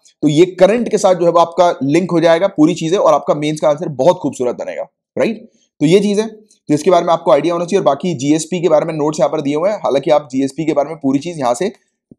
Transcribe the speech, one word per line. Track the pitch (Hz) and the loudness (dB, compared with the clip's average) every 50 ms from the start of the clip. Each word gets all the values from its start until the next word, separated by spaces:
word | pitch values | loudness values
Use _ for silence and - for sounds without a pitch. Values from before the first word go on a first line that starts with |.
| _ _ _ _ | _ _ _ _
तो | - 147 | -2 2
ये | 147 151 180 | 4 4 4
करंट | 175 - - 185 180 220 247 226 - | 2 4 2 2 4 4 2 -2 -2
के | 220 190 | -2 0
साथ | - 185 185 | 2 2 2
जो | 165 170 | 2 2
है | 170 | 2
वो | 165 170 | 2 2
आपका | 165 170 - 185 175 175 165 - 131 | 2 2 2 2 2 2 0 -2 -2
लिंक | 139 147 170 190 165 | 0 0 0 0 0
हो | 180 160 | 0 2
जाएगा | 165 165 165 170 190 190 | 2 4 4 2 0 0
पूरी | - 156 151 165 175 | 2 2 2 2 2
चीजें | 160 160 160 180 208 | 0 -2 -2 0 2
और | - 165 147 | 4 4 2
आपका | 139 - - 165 | 2 2 0 -2
मेंस | 147 151 151 151 151 | -2 -2 -4 -4 -2
का | 175 151 | 0 0
आंसर | 143 143 180 165 | 0 -2 -4 -6
बहुत | 139 120 131 170 175 180 | -4 0 2 2 2 2
खूबसूरत | - 139 117 - 127 120 104 | 0 -6 -4 -4 -4 -4 -4
बनेगा, | - - 92 82 - - - _ _ _ _ - 113 | -6 -8 -10 -10 -10 -12 -14 _ _ _ _ -6 -4
राइट? | 135 220 110 - - - _ _ _ _ _ - | -2 -2 -4 -6 -14 -20 _ _ _ _ _ -2
तो | 147 | 0
ये | 151 175 208 | 2 2 2
चीज | 208 208 202 202 | 2 0 -2 -2
है, | 220 226 - - _ _ _ _ _ - | -4 -6 -8 -16 _ _ _ _ _ -4
तो | 147 | -4
इसके | 147 - 190 | -2 2 2
बारे | 180 170 180 | 2 2 2
में | 175 165 | 2 0
आपको | 165 - 165 | 0 2 2
आइडिया | 156 143 147 170 170 | 2 2 2 0 -2
होना | 170 180 | -4 -4
चाहिए। | 165 202 190 | -2 -2 0
और | - | 0
बाकी | 151 139 - - 180 165 | 0 -2 -2 -2 -6 -6
जीएसपी | 123 135 143 151 160 156 - 185 175 | -2 0 0 0 0 -2 -4 -4 -2
के | 156 175 | 0 2
बारे | 156 151 156 | 2 2 0
में | 165 156 | 0 -4
नोट्स | 151 143 156 156 160 | -4 -4 -4 -2 -2
यहाँ | 156 139 | -2 -2
पर | 143 156 | -2 -2
दिए | 147 139 147 | -4 -2 -2
हुए | 151 175 202 | -2 -2 -4
हैं, | 214 185 | -4 -4
हालांकि | 160 113 123 - 139 - | -4 -2 -2 -2 0 2
आप | 151 147 147 131 | 0 0 0 -2
जीएसपी | 127 135 139 131 - - 160 | -4 -4 -4 -4 -4 -4 -4
के | 147 147 | -2 -2
बारे | 143 143 151 | -2 -2 -4
में | 160 156 | -6 -6
पूरी | - 135 135 143 | -2 -2 -2 -2
चीज | 139 175 170 156 | -4 -6 -8 -4
यहाँ | 131 120 123 | -2 -2 -2
से | - 180 208 - _ _ _ _ _ _ - - | -2 -4 -6 -8 _ _ _ _ _ _ -16 -2